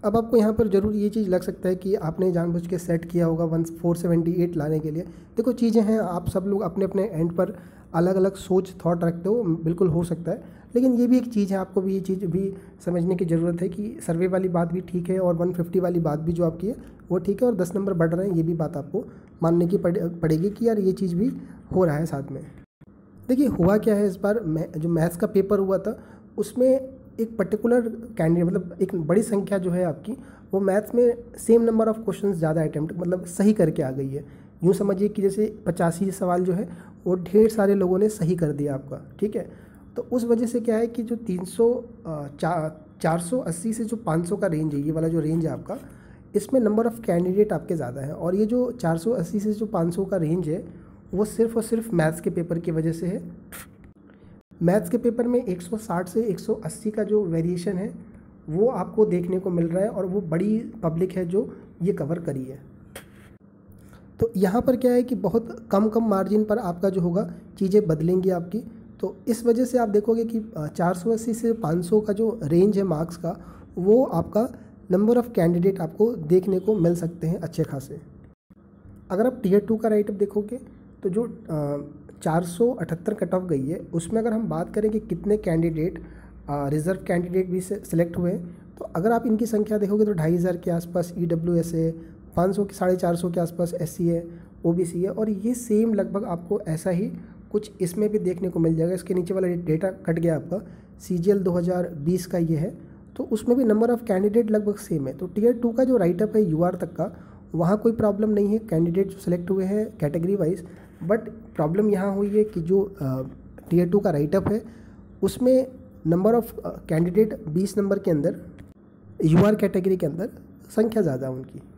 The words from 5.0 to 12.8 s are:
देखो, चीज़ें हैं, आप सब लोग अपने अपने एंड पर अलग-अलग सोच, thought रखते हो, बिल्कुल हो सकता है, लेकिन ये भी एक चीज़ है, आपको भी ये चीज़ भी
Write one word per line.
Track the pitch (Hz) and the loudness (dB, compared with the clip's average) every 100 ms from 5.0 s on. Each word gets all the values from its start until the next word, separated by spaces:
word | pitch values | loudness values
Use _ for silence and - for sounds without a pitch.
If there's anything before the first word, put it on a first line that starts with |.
| 175 - - - | -8 -14 -6 0
देखो, | 240 | 0
चीज़ें | 240 233 220 | 2 4 4
हैं, | 208 220 | 4 2
आप | 180 175 175 | 0 -2 -2
सब | 190 190 | -2 0
लोग | 196 | -2
अपने | 226 - 190 | -2 -2 0
अपने | 190 | 0
एंड | 208 160 165 | -2 0 0
पर | 170 185 180 - - - | 0 -2 -4 -18 -20 -4
अलग-अलग | 165 180 190 190 190 | 0 2 4 2 0
सोच, | - 185 185 - 165 | 0 0 0 -4 -2
thought | 170 | 0
रखते | 170 170 190 | 0 -2 -2
हो, | 233 | 0
बिल्कुल | 180 165 160 175 185 | 0 0 0 2 2
हो | 160 | 2
सकता | 170 165 165 | -2 -4 -4
है, | 233 - - - 240 | -6 -8 -20 -2 2
लेकिन | 262 | 4
ये | 233 240 | 4 4
भी | 254 | 4
एक | 240 | 4
चीज़ | 208 196 | 0 0
है, | 196 | 0
आपको | 185 202 | 0 -2
भी | 190 | 0
ये | 190 | -2
चीज़ | 180 190 190 | -2 -2 -2
भी | 180 196 - - - | -2 -2 -6 -16 -10